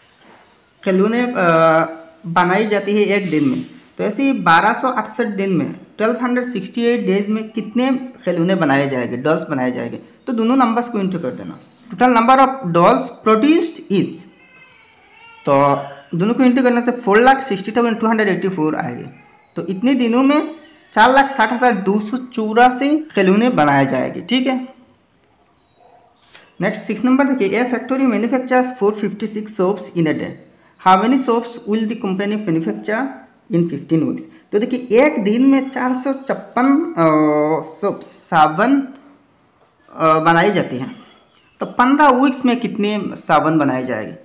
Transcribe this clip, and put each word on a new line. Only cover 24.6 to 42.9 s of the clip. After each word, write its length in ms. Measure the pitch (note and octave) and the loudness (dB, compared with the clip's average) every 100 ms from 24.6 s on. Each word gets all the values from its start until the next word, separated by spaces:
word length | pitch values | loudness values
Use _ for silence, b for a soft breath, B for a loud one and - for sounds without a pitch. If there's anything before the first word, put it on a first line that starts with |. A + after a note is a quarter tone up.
| B3+ - _ _ _ _ _ _ _ _ _ _ _ _ _ _ b b b - | -6 -18 _ _ _ _ _ _ _ _ _ _ _ _ _ _ b b b -6
Next 220 | F#3+ - | -6 -6
six 220 | - G#3 | -8 -4
number 200 | B3 C4 | 0 2
देखिए, 380 | C#4 C4 G3 G3+ | 2 0 0 0
a 20 | B3+ | -2
factory 400 | B3 - C4 C4 | -4 -4 0 0
manufactures 580 | G#3 A3+ C4 B3+ B3+ B3+ - | 0 0 -2 0 0 0 0
four 100 | G3+ | -2
fifty 360 | G#3 G#3 - G#3+ | 0 -6 -6 -8
six 320 | G#3+ G#3+ - | -8 -10 -2
soaps 280 | F3+ G3 - F3 | -2 -2 -6 -2
in 120 | D#3 | -2
a 60 | C3+ | -2
day, 140 | - - - b b b | -6 -14 -20 b b b
how 160 | F#3 F#3+ | 4 4
many 160 | A3+ C4 | 4 0
soaps 380 | C4 A#3 A#3 - - | 2 -2 -2 -12 -4
will 180 | A3 G#3+ | -4 -2
the 140 | A#3 G3 | -4 -4
company 340 | F#3+ G3+ G#3+ G#3 | -4 -4 -4 -2
manufacture 580 | E3 G#3 - - A3 C#4 - - _ - | -2 -4 -8 -6 -6 -6 -10 -20 _ -4
in 160 | E3+ E3+ | -2 -2
fifteen 360 | C#3 - D#3+ - | -4 -2 -2 0
weeks? 140 | - - B B | -4 -10 B B
तो 60 | G3+ | -4
देखिए, 460 | A#3+ B3 - A3 | -2 -6 0 2
एक 200 | D4 D4 | 2 0
दिन 220 | G3 A#3 C4+ | -2 2 4
में 240 | C4+ C4+ | 2 0
चार 240 | B3+ B3+ | -4 -4
सौ 180 | B3+ C#4 | -4 -4
छप्पन, 640 | C4+ - G3+ - A#3 C4+ C#4+ E4+ | -6 -6 -8 -6 -2 2 2 0
अ, 120 | E3+ D#3+ D#3 D3+ D3+ D3+ D#3 | 0 2 4 2 2 0 -2
सोप, 380 | - - G3+ - | -6 -6 -6 -6
साबुन, 840 | - - - E3 D3+ D#3+ A#3+ C#4 - - - _ _ _ _ _ _ _ _ - | -14 -20 -2 2 2 2 2 2 -2 -14 -20 _ _ _ _ _ _ _ _ -2
अ, 220 | D#3+ D#3 | 2 4
बनाई 320 | D#3+ E3 G3+ | 4 4 2
जाती 260 | F3+ - B2 | 0 -4 -6
हैं, 200 | C3 - B B _ _ _ _ | -10 -14 B B _ _ _ _
तो 60 | G3 | -10
पन्द्रह 420 | G#3+ B3+ D4 C#4+ | 0 2 4 4
weeks 360 | B3 C#4+ B3+ | 4 0 0
में 160 | B3 A#3 | 0 0
कितने 420 | G#3 G#3+ G#3 | -4 -4 -2